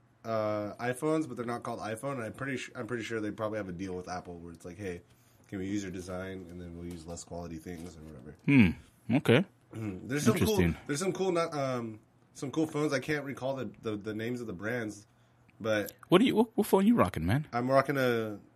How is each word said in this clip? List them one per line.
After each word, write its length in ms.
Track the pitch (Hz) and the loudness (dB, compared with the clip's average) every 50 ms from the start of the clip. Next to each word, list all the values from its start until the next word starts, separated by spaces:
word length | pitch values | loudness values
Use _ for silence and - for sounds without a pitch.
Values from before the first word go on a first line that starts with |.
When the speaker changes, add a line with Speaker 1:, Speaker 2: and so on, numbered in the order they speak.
| _ _ _ _ - | _ _ _ _ -6
Speaker 1:
uh, 480 | 113 113 110 107 107 107 104 104 101 90 - | -4 -2 0 0 0 -2 -2 -4 -6 -6 -6
iPhones, 480 | 120 123 123 - 156 156 156 160 156 127 | -4 -4 -4 -2 0 0 0 0 0 -2
but 100 | 123 113 | -6 -8
they're 80 | 117 | -6
not 180 | 117 120 120 117 | -4 -6 -6 -6
called 160 | 123 117 98 | -8 -8 -6
iPhone. 340 | 82 107 113 107 - 139 139 | -6 -6 -6 -6 -6 -6 -6
And 100 | 127 113 | -6 -6
I'm 100 | 107 107 | -8 -8
pretty 240 | - 131 139 131 117 | -6 -6 -6 -4 -6
su-, 140 | - - - | -6 -8 -10
I'm 120 | 127 117 104 | -10 -8 -6
pretty 160 | 123 117 104 | -4 -4 -4
sure 160 | - 117 110 | -4 -4 -2
they 120 | 107 107 | -2 -4
probably 260 | 98 - 110 107 107 107 | -4 -2 -4 -4 -2 -4
have 120 | 101 95 | -6 -6
a 40 | 87 | -6
deal 200 | 85 98 95 90 | -6 -6 -6 -6
with 160 | 90 90 90 | -6 -6 -6
Apple 280 | 90 90 85 90 87 85 | -8 -8 -8 -10 -14 -14
where 140 | 82 85 85 | -14 -14 -16
it's 120 | 85 - | -14 -14
like, 120 | 90 87 92 | -14 -12 -8
"Hey, 240 | 101 95 87 87 - _ - _ _ _ _ _ _ - | -8 -8 -8 -8 -10 _ -20 _ _ _ _ _ _ -10
can 120 | - 98 | -6 -6
we 80 | 92 98 | -4 -2
use 160 | 101 104 98 | -2 -2 -2
your 80 | 92 | -4
design 540 | 87 95 85 90 92 90 95 95 95 95 92 85 | -6 -8 -8 -8 -6 -6 -6 -8 -8 -10 -12 -12
and 100 | 87 90 | -14 -12
then 140 | 87 87 85 85 | -12 -12 -12 -10
we'll 100 | 87 87 | -10 -10
use 180 | 87 85 78 | -10 -10 -10
less 180 | 85 85 82 - | -10 -12 -12 -10
quality 340 | - 87 85 87 85 82 78 | -10 -10 -10 -8 -8 -10 -10
things 380 | - 90 87 80 82 90 80 | -10 -10 -10 -10 -10 -12 -14
or 60 | 78 | -14
whatever." 340 | 78 80 78 67 62 73 73 - - | -16 -16 -16 -16 -16 -16 -16 -4 2
Speaker 2:
Hmm. 720 | 143 143 135 107 85 - - - - _ _ _ - 117 147 | 6 8 8 8 8 6 0 -6 -20 _ _ _ 0 0 2
Okay. 280 | - - 113 143 196 - _ _ _ _ - | 6 6 6 6 6 2 _ _ _ _ -10
Speaker 1:
Mm-hmm. 320 | 110 113 104 92 92 92 - | -8 -6 -6 -6 -8 -6 -4
There's 160 | 131 147 151 | -2 2 4
some 100 | 226 208 | 4 4
cool, 80 | 185 - 220 | 6 4 4
Speaker 2:
Interesting. 260 | 214 - 90 85 - - - - | 4 4 4 4 2 0 -2 -4
Speaker 1:
there's 120 | 147 139 | -4 -2
some 140 | 190 190 - | 0 -2 0
cool, 180 | - 190 190 | 0 0 0
not, 220 | 175 170 165 165 160 | 2 0 0 0 -2
um, 460 | 147 135 131 127 123 117 113 110 107 - _ _ _ _ _ - | -2 -2 -2 -2 -2 -4 -6 -8 -12 -16 _ _ _ _ _ -14
some 180 | - 147 135 | -10 -8 -6
cool 160 | - 156 160 156 | -2 -2 -2 0
phones. 240 | - 147 151 147 139 | 0 0 0 2 0
I 60 | 131 | 0
can't 240 | 123 - 151 147 131 | 0 0 -2 -2 -2
recall 320 | 139 127 - 127 135 135 | -6 -8 -6 -4 -4 -2
the, 140 | 131 123 104 - - | -4 -4 -8 -8 -8
the, 140 | - 113 107 104 | -6 -4 -4 -4
the 160 | 98 110 107 | -4 -6 -4
names 280 | 107 110 117 123 120 | -4 -4 -4 -4 -4
of 60 | 120 107 | -6 -8
the 60 | 95 | -8
brands, 520 | 87 101 110 120 123 113 107 104 - - _ _ _ _ _ _ _ _ _ _ - | -6 -4 -4 -4 -2 -4 -6 -8 -10 -14 _ _ _ _ _ _ _ _ _ _ -6
but 300 | 101 110 107 104 101 95 - - - - | -2 0 2 2 0 -2 -8 -10 0 4
Speaker 2:
What 100 | 165 185 | 6 6
do 60 | 247 | 6
you, 100 | - - | 6 6
what, 120 | 208 233 - - | 4 2 2 2
what 120 | - 202 - | -2 0 4
phone 180 | - 190 196 214 | 4 6 6 8
you 80 | 240 | 6
rocking, 300 | 208 104 90 - - 80 | 6 6 4 2 0 2
man? 200 | 87 110 147 156 - - | 2 2 2 2 0 -2
Speaker 1:
I'm 160 | 120 123 131 | 0 2 6
rocking 280 | 135 139 131 - 143 135 | 6 6 6 6 4 4
a, 400 | 131 123 120 113 110 110 104 98 - - _ | 4 4 4 2 0 -2 -4 -8 -12 -18 _